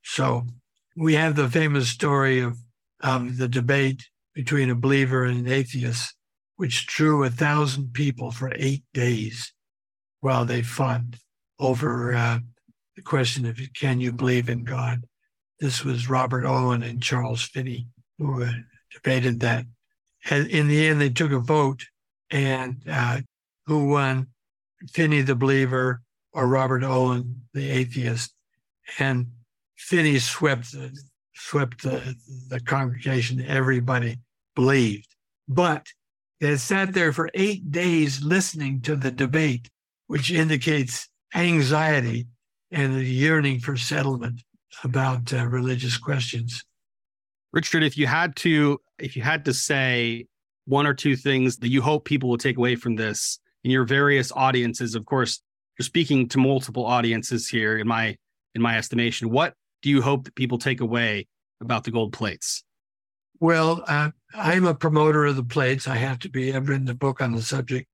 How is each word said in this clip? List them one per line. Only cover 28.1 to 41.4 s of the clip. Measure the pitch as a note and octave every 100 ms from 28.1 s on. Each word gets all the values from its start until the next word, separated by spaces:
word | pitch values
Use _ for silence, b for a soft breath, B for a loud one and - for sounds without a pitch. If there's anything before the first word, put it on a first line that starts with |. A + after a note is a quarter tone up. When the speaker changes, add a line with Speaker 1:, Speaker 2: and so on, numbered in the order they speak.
| A#2 - _ _ _ _ _ - -
Speaker 1:
And | C3+ B2+ A#2+ - _ _ _ _
Finney | - F3+ D#3 C#3
swept | A#2+ - D3+ C3 A#2+
the, | C3+ C3 C3 - _ _
swept | - - D3 C3 A#2+
the, | C3+ C3 B2 B2 _ C3 B2+
the | B2
congregation. | A#2+ C#3 C3 A#2+ C#3+ C3 A#2+ B2+
Everybody | B2+ C#3 C3 B2+ A#2+ B2+ A#2+ A#2+ _ _ _
believed. | - B2+ C#3 A2+ G2+ - _ _ _ -
But | C3+ F3 D3+ - - _ _ _ _
they | D3 D3
sat | - G3 F#3+
there | F#3+ E3
for | C#3 D#3+
eight | F#3 G3 G3+ D3
days | D#3 F3+ E3 D3 C3+
listening | D3 F#3 F#3 D#3 C#3+ C3+
to | B2 D3
the | C3
debate, | B2 C3 D3+ D#3 B2 A#2+ _ _ _ _
which | D3+ B2+
indicates | E3+ D#3+ D3+ C#3 D3+ B2+ - - _ _
anxiety | -